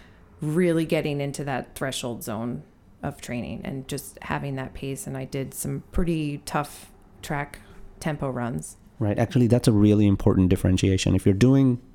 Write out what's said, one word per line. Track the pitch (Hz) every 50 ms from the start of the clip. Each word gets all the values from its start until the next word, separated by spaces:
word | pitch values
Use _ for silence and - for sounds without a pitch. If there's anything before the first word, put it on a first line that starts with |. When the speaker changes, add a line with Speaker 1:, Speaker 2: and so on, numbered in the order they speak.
| - - - - - - - -
Speaker 1:
really | 151 151 151 175 185 170 165 165 165
getting | 151 170 156 - 151 143 143
into | 143 143 135 - 143
that | 143 135 123 - - -
threshold | - 143 131 127 - - 123 117 117 -
zone | 120 107 107 117 120 117 147 - _ _ _ _ _ - _
of | - 147 139 -
training | - - 123 120 101 71 - - -
and | - 143 135 131
just | - 143 135 - - - -
having | - - 147 147 143 143 135
that | 131 131 131 -
pace. | - - 135 135 135 -
And | 143 139
I | 131 131
did | 131 - 139 131 135 -
some | - - 143 139 139 - -
pretty | - - 185 165 170 156 151 147 143 151 -
tough | - - 147 143 - - - - - - _ _ _ - - -
track | - 156 143 147 - - - - - - - - - - -
tempo | - 165 147 - 143 135
runs. | 123 120 120 117 135 156 160 - - - - - _ -
Speaker 2:
Right. | 110 104 104
Actually, | - 117 - - 127 123
that's | 107 - 123 -
a | 127
really | 107 101 104 104 104 104 104
important | 101 98 - - 110 92 95 92 90
differentiation. | 95 90 - 95 92 90 - 98 95 95 - 98 95
If | 92 -
you're | 104 98
doing | 98 120 131 135 139 135 127 120 117 - -